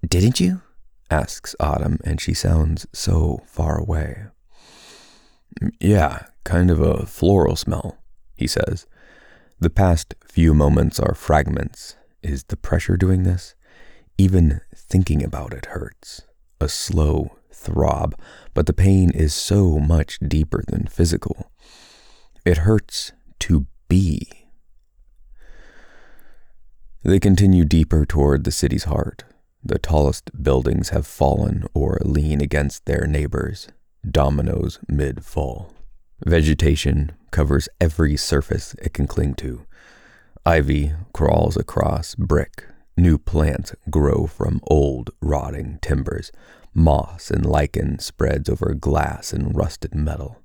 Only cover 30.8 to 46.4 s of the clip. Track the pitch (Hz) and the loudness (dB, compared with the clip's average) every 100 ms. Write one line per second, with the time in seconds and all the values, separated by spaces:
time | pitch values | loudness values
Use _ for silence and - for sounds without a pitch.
30.8 | - - 71 - 69 67 69 67 65 - | -2 -4 -4 0 0 2 -2 -4 -4 -4
31.8 | 69 - - 71 76 73 71 73 71 - | -2 -2 -2 0 0 -2 -2 -2 -4 -6
32.8 | - 71 71 73 73 - 71 101 - - | -4 -4 -2 -2 -2 -4 -6 -8 -16 -20
33.8 | _ _ - 71 69 71 69 60 - - | _ _ -2 0 2 0 -2 -2 -4 -8
34.8 | - 71 69 62 - - 71 60 92 - | -6 -2 -2 -6 -10 -6 -6 -8 -16 -18
35.8 | - - _ _ - 82 78 73 78 73 | -20 -20 _ _ 2 2 4 2 2 2
36.8 | - 69 76 - _ - 73 69 - _ | 0 -2 -2 -8 _ -2 2 0 -2 _
37.8 | 85 - 78 73 - 71 - - - - | -2 2 0 0 0 -2 -2 -6 -8 -10
38.8 | - - 69 - 73 64 65 62 - - | -10 -4 -4 -2 -4 -4 -10 -12 -16 -20
39.8 | - _ _ _ _ - - 82 71 73 | -20 _ _ _ _ -4 2 2 2 0
40.8 | 73 78 - - 73 78 78 - - - | -2 -4 -10 -2 2 2 2 -2 -4 -2
41.8 | 76 - - - - 76 - - - - | -2 -2 -6 -8 -2 0 -2 -10 -20 -20
42.8 | _ - 87 73 - 78 78 65 - - | _ 2 4 4 0 0 0 -2 -8 -12
43.8 | - 76 71 71 73 - 80 80 - 78 | -4 0 2 0 -2 -4 -4 -4 0 2
44.8 | 69 65 58 - 73 73 67 69 71 71 | 2 -2 -10 -8 -2 -2 -4 -8 -10 -10
45.8 | - 69 67 - - - | -4 -2 -2 -8 -10 -18